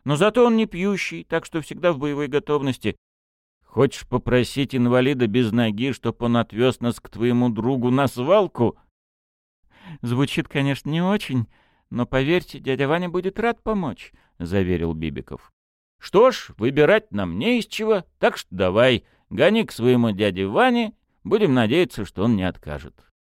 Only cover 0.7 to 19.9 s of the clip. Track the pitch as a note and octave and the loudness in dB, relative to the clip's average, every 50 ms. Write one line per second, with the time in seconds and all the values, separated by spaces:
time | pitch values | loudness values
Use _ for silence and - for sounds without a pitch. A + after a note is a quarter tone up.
0.7 | - E3+ F#3 G3+ G3 F3+ - - E3 E3 D#3+ - E3 E3 D#3+ - - D#3+ D3 - | -4 -4 -2 -2 -2 -2 -4 -8 -10 -12 -10 -4 -4 -4 -4 -4 -8 -8 -8 -8
1.7 | D3+ - E3 F3 D#3+ B2+ C#3+ D3 C#3+ C#3+ D3 C3 C#3 C#3+ - - D3 C#3+ C#3 C#3 | -8 0 0 0 0 0 -4 -4 -4 -4 -4 -2 -2 -4 -2 0 -2 0 0 -2
2.7 | B2 - - G#2+ - _ _ _ _ _ _ _ _ _ _ _ _ _ _ _ | -4 -4 -4 -6 -6 _ _ _ _ _ _ _ _ _ _ _ _ _ _ _
3.7 | - G#2+ C#3 D3 - - - - B2 B2 - A#2 A#2+ B2+ A#2 - - C#3+ C#3 - | 2 2 2 2 2 -6 -10 -4 -4 -4 0 2 2 2 2 0 -2 -4 -4 -2
4.7 | - B2 A#2+ A#2+ B2+ B2+ B2+ C#3 D3 B2+ B2 G#2+ G2 B2+ B2 G#2+ G#2+ A#2+ A#2 A2 | 0 0 2 4 4 4 2 2 2 2 0 2 2 2 2 2 2 2 0 0
5.7 | G#2 G#2 B2+ C#3 A#2+ - - A#2 - - A#2 A#2+ A#2 A#2+ A2 - G2+ G#2+ A#2+ C3 | 0 -2 -4 -4 -4 -4 -6 -6 -4 -2 -2 0 2 2 0 -2 0 2 2 2
6.7 | - - A#2+ A#2+ A2+ - - - - F#2+ A#2 B2 A#2+ A#2+ B2 B2 A2 A2+ A2 B2+ | 2 0 -4 -4 -4 -6 -12 -14 -6 -2 0 2 2 2 2 0 0 -2 -2 -2
7.7 | C#3 B2+ A#2 B2 B2+ C3+ C#3 C3 - B2 B2 D3+ F#3+ A3 F#3+ - - - A#2 G2+ | -2 0 0 0 2 2 0 0 -2 -4 0 2 4 4 4 0 0 0 0 0
8.7 | - _ _ _ _ _ _ _ _ _ _ _ _ _ _ _ _ _ _ _ | 0 _ _ _ _ _ _ _ _ _ _ _ _ _ _ _ _ _ _ _
9.7 | _ _ - F#3+ D#3 - - A#2 B2 B2+ C#3+ - - E3+ C#3+ - - D3 C3+ C#3 | _ _ -20 -18 -16 -10 -6 -4 0 0 0 -2 -2 -6 -6 -4 -2 -2 -2 -2
10.7 | C3+ - - C#3 D#3 E3 F3 F#3+ G#3 G3+ - - C3 B2 A2+ - _ _ _ _ | -2 -4 -6 -6 -4 -2 0 0 -2 -2 -4 -2 -2 -2 -4 -4 _ _ _ _
11.7 | _ _ _ - A#2+ A#2+ A#2+ - - C3 C3+ D3 F3 F3+ - - - C#3 - C3+ | _ _ _ -10 -6 -6 -4 -2 0 0 0 2 0 0 -2 -4 -16 -10 -4 -4
12.7 | C3 B2+ C#3 C3+ D#3+ F3 F3+ F3 E3 F#3 F3+ F#3+ F#3+ - A3+ A#3 A3+ _ - A3 | -2 0 0 0 0 -2 -2 -2 -4 -4 -4 -4 -6 -2 -4 -4 -4 _ -4 -4
13.7 | A3 G3 F3 C3 F#2+ - - - _ _ _ _ _ - E2+ E2 F#2+ G2+ F#2 F2+ | -4 -2 -4 -6 -8 -10 -16 -20 _ _ _ _ _ -10 -6 -2 0 0 2 2
14.7 | F2+ E2 E2 E2+ E2 D#2+ D#2+ D#2 C#2 D2+ - - - - _ _ _ _ _ _ | 0 0 0 -2 -4 -4 -6 -6 -6 -8 -12 -12 -16 -16 _ _ _ _ _ _
15.7 | _ _ _ _ _ _ - - - F#3+ A#3+ C4 A3 - - - A#2+ - G#2 C3 | _ _ _ _ _ _ -10 0 4 4 4 4 2 0 -10 -14 -8 -4 -4 0
16.7 | C#3 D3 D3 D3+ G#3 A3 G#3+ - F#2+ G#2 F#2+ F2 E2+ G2 D3+ A3+ B3 A#3 G3+ - | 2 4 4 4 4 2 2 -4 -6 -4 -4 -4 -4 -2 -2 0 0 -2 -2 -6
17.7 | - - A3 A3 G#3+ F#3 - _ _ - - A#3 - - - - - F2+ F#2+ F#2 | -8 -4 0 0 0 0 -2 _ _ 0 0 0 0 -2 -14 -10 -4 -2 0 2
18.7 | F#2 A2 B2 C3 B2 - _ _ _ _ _ - F#2 F#2+ D3 F#3+ G#3+ A3+ F#3+ - | 4 4 4 4 4 0 _ _ _ _ _ -8 0 2 4 4 4 2 0 -2
19.7 | - - A#2 B2 | -4 0 2 2